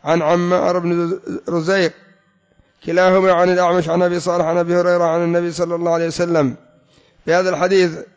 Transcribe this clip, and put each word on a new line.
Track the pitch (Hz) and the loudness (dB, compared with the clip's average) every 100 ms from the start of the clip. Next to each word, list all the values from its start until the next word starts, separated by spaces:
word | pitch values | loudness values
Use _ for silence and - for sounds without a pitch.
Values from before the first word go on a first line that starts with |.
عن | 147 170 | 0 0
عمار | 156 175 175 180 180 180 | 2 0 0 0 0 -2
بن | 170 170 170 185 - 185 - | -2 -2 -2 -6 -8 -10 -6
رزيق | 170 160 196 170 - _ _ _ _ _ _ _ _ 165 | -4 -2 0 0 -4 _ _ _ _ _ _ _ _ -4
كلاهما | 170 185 190 190 | 0 2 4 4
عن | 175 180 | 2 2
الأعمش | 180 180 180 160 | 2 2 0 0
عن | 170 | 0
أبي | 180 175 | 0 0
صالح | 175 175 | -2 -2
عن | 160 175 | 0 0
أبي | 170 175 | 0 0
هريرة | 175 175 | 2 2
عن | 170 165 | 2 0
النبي | 170 175 175 | 0 0 -2
صلى | 165 170 | -4 -4
الله | 170 170 | -2 -2
عليه | 165 170 | -2 -2
وسلم | 156 175 165 139 - _ _ _ _ _ _ - | -4 0 2 0 -2 _ _ _ _ _ _ -2
بهذا | 170 185 | 0 0
الحديث. | 175 185 190 175 160 - | -2 2 2 2 -2 -16